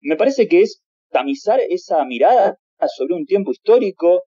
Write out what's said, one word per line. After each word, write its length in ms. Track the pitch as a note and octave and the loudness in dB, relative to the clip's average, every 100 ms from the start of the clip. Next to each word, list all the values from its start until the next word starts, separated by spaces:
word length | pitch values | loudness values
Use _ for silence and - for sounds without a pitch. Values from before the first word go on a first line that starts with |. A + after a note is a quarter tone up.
Me 160 | C#3+ D#3 | -6 -2
parece 320 | A#3 C4+ G#3+ | -2 0 2
que 120 | E3+ | 2
es 200 | A3 - _ _ _ | 2 -4 _ _ _
tamizar 520 | C3 C#3 C#3 G#3 B3+ F3 | -4 -4 -6 -2 -2 -2
esa 340 | F3+ - E3 | -6 -4 -4
mirada 540 | B2+ A#2+ D#3+ B3 G3 - _ _ - - | -2 0 2 4 2 -4 _ _ -6 -4
sobre 180 | - F3 | -6 -6
un 100 | D3 | -2
tiempo 260 | G3 G3 | -4 -2
histórico 720 | - - A#3+ G#3 F3 E3+ F3+ - | -6 2 2 2 -2 0 0 -2